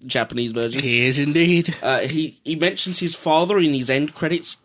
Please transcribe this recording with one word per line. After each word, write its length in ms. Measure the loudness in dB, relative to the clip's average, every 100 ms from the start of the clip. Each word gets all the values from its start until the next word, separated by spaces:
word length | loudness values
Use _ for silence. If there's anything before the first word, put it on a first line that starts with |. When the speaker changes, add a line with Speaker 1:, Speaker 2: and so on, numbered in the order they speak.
| -4
Speaker 1:
Japanese 460 | -2 -2 -4 -4
version. 280 | -4 -4 -4
Speaker 2:
He 240 | 0 2 2
is 140 | 2
indeed. 560 | 2 2 4 4 2 -2
Speaker 1:
Uh, 180 | -2 0
he, 380 | 0 -2 -4 -8
he 120 | -8 -2
mentions 440 | -2 -2 -6 -4
his 160 | -6 -4
father 440 | 2 2 4 4
in 140 | 2
his 160 | 2 0
end 260 | 0 0 -2
credits 420 | -2 -2 -4 -10